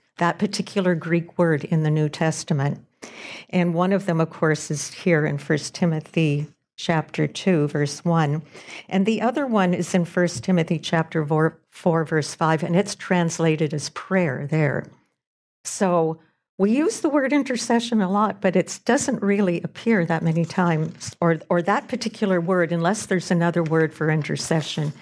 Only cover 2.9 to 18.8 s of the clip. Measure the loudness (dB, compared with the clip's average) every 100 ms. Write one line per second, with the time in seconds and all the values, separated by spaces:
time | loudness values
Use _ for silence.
2.9 | _ -20 -18 -16 -18 -4 0 0 2 2
3.9 | 0 2 0 0 2 0 0 -2 -6 -8
4.9 | -4 2 2 2 -2 -2 -2 -2 -2 0
5.9 | 0 -4 0 0 0 -4 _ _ -8 -2
6.9 | -2 -2 -2 -4 -2 0 2 2 0 -2
7.9 | -2 0 2 2 -2 -6 -18 -20 -18 -4
8.9 | 0 0 0 0 -2 0 2 2 2 0
9.9 | 0 0 0 0 -2 0 0 2 -2 0
10.9 | 0 0 -2 0 2 2 -2 _ -4 0
11.9 | 0 0 -2 -2 0 0 2 2 0 0
12.9 | -4 -2 0 0 0 0 2 0 -4 -8
13.9 | -10 -2 0 0 -2 -2 0 0 0 -6
14.9 | -14 _ _ _ _ _ _ -10 -2 0
15.9 | 2 0 -4 _ _ _ -2 2 2 0
16.9 | 0 0 2 2 0 0 -2 0 0 2
17.9 | 0 2 2 0 0 0 2 0 -4